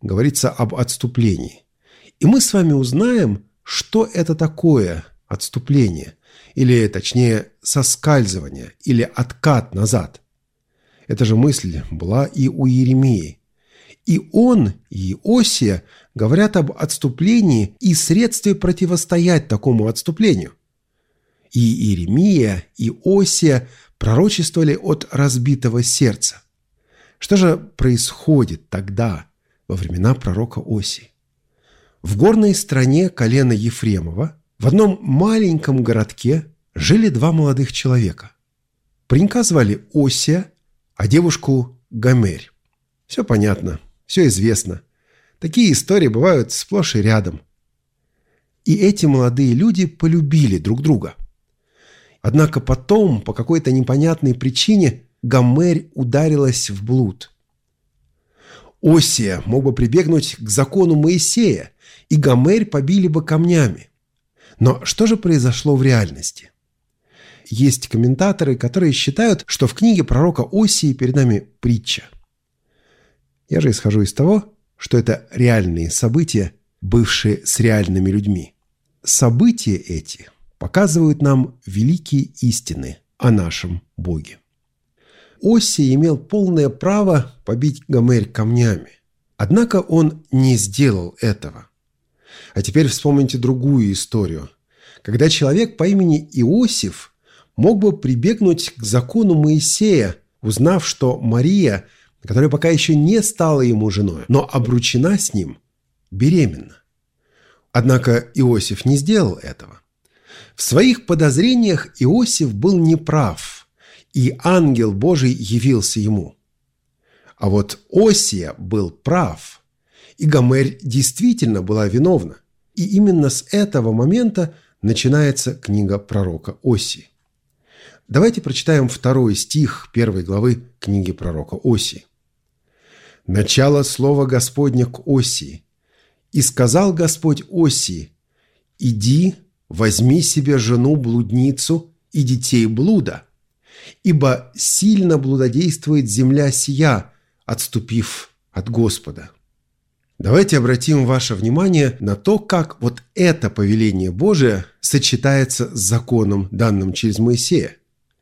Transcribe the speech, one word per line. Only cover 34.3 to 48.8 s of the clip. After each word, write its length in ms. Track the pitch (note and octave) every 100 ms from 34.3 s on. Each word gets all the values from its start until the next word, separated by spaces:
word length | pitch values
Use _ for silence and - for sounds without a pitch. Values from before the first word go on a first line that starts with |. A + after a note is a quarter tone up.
| - _ _
в 100 | -
одном 320 | F#3+ G#3+ F#3+
маленьком 800 | - C3+ G3+ A3 G3 D#3+ D3+ C3
городке 640 | A#2 A2 G#2+ - A#2+ D#3 D#3 _ _
жили 360 | - D2 G#3+ A3
два 240 | B2 D#3
молодых 400 | E3 D3 C3 B2+
человека. 580 | - C3+ B2+ G2+ - - _ _ _ _ _ _ _ _
Паренька 360 | C3+ G3+ B3
звали 420 | A3+ D#3+ G#2 G#2 -
Осия, 600 | D3+ C3+ - - E3+ F#3+ _ _ _ _ -
а 120 | G2+
девушку 720 | D3+ F3 D#3+ - C3 B2 - _
Гомерь. 600 | A#2 B2 B2+ G2+ D2+ - _ _ _ _ _ _
Всё 180 | -
понятно, 560 | - A2 G#2 F#2+ F#2 D#2 - _ _
всё 200 | F#3+ D3+
известно. 540 | F#2 A2 G#2+ - F2 - _ _ _ _ _
Такие 320 | E3 G3 A3
истории 360 | C3 - G3 C#3+
бывают 440 | A2 F3 D3+ A2+
сплошь 440 | - - G3+ D#3 A2
и 60 |
рядом. 400 | G#2 A2 F2+ D#2 - _ _ _ _ _ _ _ _ _ _ _ -
И 100 |
эти 300 | G3+